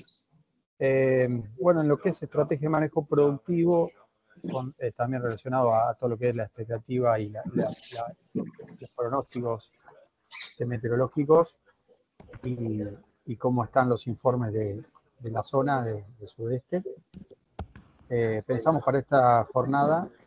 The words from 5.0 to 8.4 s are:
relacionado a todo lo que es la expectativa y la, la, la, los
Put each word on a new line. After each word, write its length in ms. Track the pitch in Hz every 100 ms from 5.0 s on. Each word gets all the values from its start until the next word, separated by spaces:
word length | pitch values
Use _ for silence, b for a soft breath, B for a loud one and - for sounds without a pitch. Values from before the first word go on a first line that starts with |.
| 120 131
relacionado 500 | 120 107 127 131 120
a 220 | 113 120
todo 140 | 113 123
lo 80 | 110
que 120 | 123
es 60 | 117
la 60 |
expectativa 800 | 104 - 110 113 - 127 123 110
y 80 | 104
la, 120 | 107 -
la, 160 | - - - -
la, 240 | 117 117 - _
los 600 | -